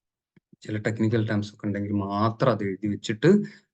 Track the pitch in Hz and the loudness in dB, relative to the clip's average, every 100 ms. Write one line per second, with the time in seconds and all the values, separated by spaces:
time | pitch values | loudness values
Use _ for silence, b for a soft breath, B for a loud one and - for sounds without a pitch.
0 | _ _ _ _ _ _ - 107 107 107 | _ _ _ _ _ _ -8 -4 -2 0
1 | 110 113 107 107 101 - 104 98 101 104 | 0 2 0 -2 -4 -8 -6 -4 -2 -2
2 | 98 101 113 110 135 107 101 95 104 101 | -2 0 0 2 2 2 -2 -4 -4 -4
3 | - 110 151 208 208 B B | -4 0 4 4 2 B B